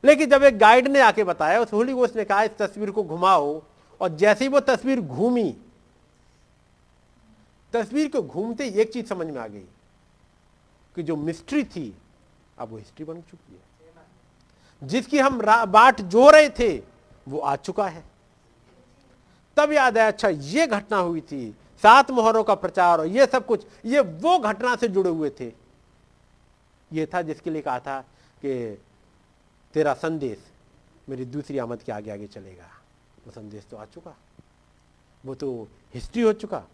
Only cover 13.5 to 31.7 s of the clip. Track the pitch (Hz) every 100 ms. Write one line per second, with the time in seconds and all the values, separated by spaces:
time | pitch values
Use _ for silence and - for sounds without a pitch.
13.5 | 95 _ _ 160 165 _ _ _ _ _
14.5 | _ _ _ 135 226 - 294 269 254 214
15.5 | 233 214 214 254 240 185 208 277 311 294
16.5 | - 233 135 - _ _ - - 143 -
17.5 | 139 - 185 196 165 - _ _ _ _
18.5 | _ _ _ _ _ _ _ _ _ _
19.5 | - 294 302 254 220 220 214 208 156 139
20.5 | 240 320 208 202 208 175 165 - 139 113
21.5 | 104 _ _ 208 254 269 254 220 220 208
22.5 | 196 185 190 175 170 160 220 262 254 254
23.5 | 220 - - 220 277 185 160 294 359 214
24.5 | 208 247 233 233 190 185 165 151 - 120
25.5 | - _ _ _ _ _ _ _ _ _
26.5 | _ _ _ _ 160 156 180 160 156 175
27.5 | 156 147 127 139 135 131 _ _ _ 139
28.5 | 127 113 101 _ _ _ _ _ _ _
29.5 | _ _ 156 147 131 160 160 135 101 _
30.5 | _ _ _ _ _ - 131 127 139 -
31.5 | 139 117